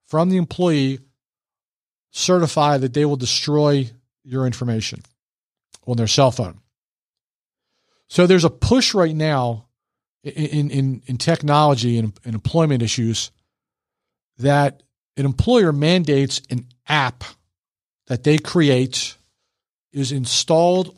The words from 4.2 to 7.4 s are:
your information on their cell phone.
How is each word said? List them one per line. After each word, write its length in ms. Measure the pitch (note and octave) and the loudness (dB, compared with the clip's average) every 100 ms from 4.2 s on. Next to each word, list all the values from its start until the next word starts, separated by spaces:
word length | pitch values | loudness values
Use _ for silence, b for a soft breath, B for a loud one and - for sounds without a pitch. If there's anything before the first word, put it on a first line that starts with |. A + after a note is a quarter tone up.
your 220 | C3+ C3 C3 | -10 -4 -4
information 560 | A#2 A#2+ A2+ G#2+ - - _ _ _ _ _ _ - - | -4 -4 -4 -6 -10 -18 _ _ _ _ _ _ -18 -6
on 120 | A#2+ | -4
their 100 | A2 | 0
cell 240 | - C3+ | 2 2
phone. 280 | - G2 - _ _ _ _ _ _ _ _ | 2 -6 -10 _ _ _ _ _ _ _ _